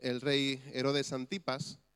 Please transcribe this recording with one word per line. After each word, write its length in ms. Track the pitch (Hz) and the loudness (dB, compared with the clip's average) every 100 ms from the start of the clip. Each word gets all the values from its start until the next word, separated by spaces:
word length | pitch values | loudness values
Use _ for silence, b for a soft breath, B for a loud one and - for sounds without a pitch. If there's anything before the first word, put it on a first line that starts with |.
el 200 | 127 123 | -2 0
rey 400 | 135 139 139 131 131 | 2 4 4 0 -4
Herodes 420 | 127 135 143 131 | -2 2 2 0
Antipas 640 | 135 127 - - 131 - - _ | -2 -4 -6 -4 -4 -6 -12 _